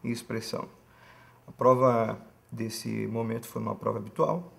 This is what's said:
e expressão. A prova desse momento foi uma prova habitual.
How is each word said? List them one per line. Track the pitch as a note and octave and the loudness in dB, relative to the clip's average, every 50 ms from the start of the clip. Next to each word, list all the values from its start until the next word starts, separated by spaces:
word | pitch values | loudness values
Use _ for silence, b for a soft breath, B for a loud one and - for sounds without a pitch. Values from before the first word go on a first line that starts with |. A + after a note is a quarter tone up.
| - | -4
e | A#2+ | -4
expressão. | A#2+ A#2 - - A2+ A2+ A2 - - - - - - - B B B B B B B B B B B B B - | -6 -6 -6 -6 -6 -6 -6 -6 -6 -6 -6 -8 -12 -20 B B B B B B B B B B B B B -20
A | - | -8
prova | - A#2+ B2 C3 B2 C3 C3 A#2+ A2+ A2 A2 A2 G#2 - - - - _ _ | 4 6 6 6 8 6 6 6 6 2 2 -2 -6 -10 -18 -20 -20 _ _
desse | - A2+ A2+ A2+ A2 - - A#2 A2 A2 A2 G#2+ | -8 -6 -6 -6 -6 -6 -6 -4 -4 -2 -2 -2
momento | A2 A2+ A#2 A2+ A2+ A#2 A2+ - | -2 -2 -2 -2 -4 -6 -6 -6
foi | - A#2 | -8 -6
uma | A2 A2 G#2+ | -4 -4 -6
prova | - - A2+ A2 A2+ | -2 -2 -2 -2 -2
habitual. | G#2+ G#2+ - - D#3 D3+ E3 F3 F3 - - | -6 -8 -2 0 0 2 2 -2 -4 -8 -18